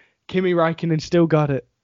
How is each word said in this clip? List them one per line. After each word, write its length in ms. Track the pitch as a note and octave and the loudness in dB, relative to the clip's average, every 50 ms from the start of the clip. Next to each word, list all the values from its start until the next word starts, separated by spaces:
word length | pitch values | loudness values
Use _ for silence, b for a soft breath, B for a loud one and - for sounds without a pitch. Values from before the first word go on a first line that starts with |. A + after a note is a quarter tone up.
| b b b b _ | b b b b _
Kimi 260 | - - F#3 F#3+ F3+ F3+ | -6 -4 -2 0 0 0
Räikkönen 480 | E3+ D#3+ E3 D#3+ - E3+ E3 D#3+ D#3+ | 2 0 0 -2 -4 -2 -2 -2 -2
still 260 | - - F3+ E3+ E3+ | -2 0 2 2 2
got 220 | D#3 D#3 D3+ D3+ C#3 | 4 2 0 0 0
it. 180 | C#3 B2 - _ _ _ | -2 -6 -6 _ _ _